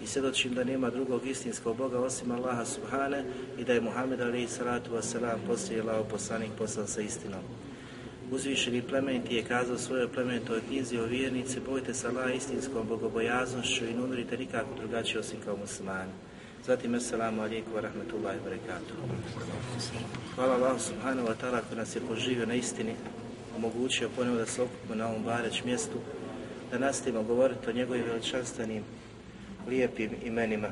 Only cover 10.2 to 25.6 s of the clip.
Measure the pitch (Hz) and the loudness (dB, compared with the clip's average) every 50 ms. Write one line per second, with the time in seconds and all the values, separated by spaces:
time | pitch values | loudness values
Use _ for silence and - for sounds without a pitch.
10.2 | 123 123 123 117 113 117 117 113 107 110 131 135 131 117 123 120 113 113 120 127 | 0 2 2 0 0 0 0 0 0 0 0 0 0 0 0 0 2 2 2 2
11.2 | 135 135 123 127 120 123 127 127 110 123 135 135 120 - 117 - - 120 120 127 | 2 2 0 0 -2 -2 -4 -4 -2 -2 -2 -2 0 -2 -4 -2 -2 0 0 2
12.2 | 127 127 127 127 - - 127 117 - - - 117 110 107 113 110 110 113 101 113 | 2 2 0 0 -2 -2 -2 -2 -2 -2 -2 -2 0 0 0 0 0 0 2 2
13.2 | 113 117 120 123 127 123 123 123 113 123 123 - 117 113 113 120 123 131 131 123 | 2 4 4 2 2 2 0 -2 0 0 0 0 0 0 0 0 0 0 0 -2
14.2 | 117 104 123 117 131 - - 117 110 - 120 - 107 110 113 113 113 - - 113 | -2 -2 -2 -4 -2 -2 0 -2 -2 -2 -4 -6 -4 -2 -2 0 0 0 0 0
15.2 | 104 - - 110 - 107 101 98 101 101 - - 98 95 95 95 95 95 92 - | -2 -2 -6 -6 -4 -4 -4 -4 -4 -6 -6 -6 -4 -4 -4 -4 -4 -4 -8 -10
16.2 | - - - - - - - - - - 127 123 - 120 120 120 120 - 120 113 | -12 -14 -16 -16 -16 -16 -16 -10 2 2 2 4 4 2 0 2 2 0 0 2
17.2 | 113 113 110 110 107 107 113 113 110 - 110 107 104 104 101 104 101 - - 107 | 2 2 2 0 0 0 -2 -2 -4 -2 -2 -2 -2 -2 -4 -4 -6 -4 -2 -2
18.2 | 104 98 95 98 101 98 95 90 90 90 92 87 - - - - 135 123 127 127 | 0 0 -2 -2 -2 -4 -4 -4 -4 -6 -6 -6 -6 -6 -6 -6 -4 -2 -2 -2
19.2 | - - - 117 117 120 - - 127 - 123 123 120 - - 113 120 120 - 123 | -4 -4 -6 -6 -6 -4 -4 -4 -4 -4 -4 -4 -4 -4 -4 -6 -6 -6 -6 -6
20.2 | - - - - 127 131 131 123 127 131 131 120 113 - 95 - - 131 131 131 | -6 -6 -2 2 4 6 6 6 6 6 4 2 0 -2 -4 -2 -2 0 0 2
21.2 | 123 113 110 110 - 127 123 120 107 - 113 113 110 110 - 117 98 - 113 107 | 2 2 0 0 0 0 0 0 0 0 -2 -4 -4 -2 -2 -4 -2 -2 -2 0
22.2 | 123 127 127 120 113 110 120 123 123 - - - 113 110 113 - - - - - | 2 2 2 2 2 2 2 2 0 0 -2 -2 -2 -2 -2 -4 -6 -10 -10 -10
23.2 | - - - - - - - 113 113 113 113 117 123 131 - - 123 110 107 127 | -10 -10 -10 -10 -12 -8 -4 0 0 0 2 2 0 2 2 2 0 0 2 2
24.2 | 123 123 123 117 113 110 - - 123 123 - - - 104 113 107 110 117 113 110 | 2 4 4 2 2 0 2 0 0 0 0 -8 -6 -4 -2 0 0 0 0 0
25.2 | 107 117 117 120 117 113 - - | 0 2 2 2 2 2 0 0